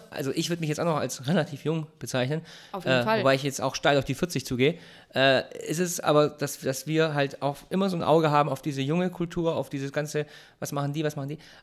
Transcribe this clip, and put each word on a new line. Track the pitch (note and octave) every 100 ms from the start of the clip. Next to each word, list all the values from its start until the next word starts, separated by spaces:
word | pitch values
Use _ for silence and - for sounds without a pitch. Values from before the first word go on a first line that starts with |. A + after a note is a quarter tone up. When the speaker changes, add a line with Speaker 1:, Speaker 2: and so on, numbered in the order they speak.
| -
Speaker 1:
also | - C#3
ich | - E3+
würd | E3+
mich | E3
jetzt | -
auch | E3+
noch | D3
als | B2+ - B2+
relativ | F3+ D3 C#3+
jung | D3 D#3+ D3+ _
bezeichnen, | A#2+ C3 B2+ D#3+ - - -
Speaker 2:
Auf | G3 C3
jeden | B2+
Speaker 1:
äh, |
Speaker 2:
Fall. | A#2+ A3
Speaker 1:
wobei | C3
ich | C3+
jetzt | C#3+ -
auch | C3
steil | - D#3 C#3+
auf | B2+
die |
vierzig | B2+ F3+ C#3 -
zugehe, | B2 C3+ E3+ - - -
äh, | C3 C3+ B2+ - - -
ist | D#3+
es | F3+ F3
aber, | E3 D3+ D3+
dass, | - C#3+ -
dass | C3+ C3 D3+
wir | D#3 D#3+
halt | D3 C#3 -
auch | C#3 C#3+ -
immer | F#3 G3
so | F3
ein |
Auge | - D#3+ D#3
haben | D3 D3
auf | C3+
diese | D#3 C3+
junge | C3+ E3+ F3+
Kultur, | F3 E3+ F3 E3 D3
auf | C3+
dieses | C#3 C#3
ganze, | D3 D3+ D3+ D3 - - _
was | -
machen | C#3+ C#3+
die, | D3+
was | D3+ D3
machen | C#3
die. | D3+ - -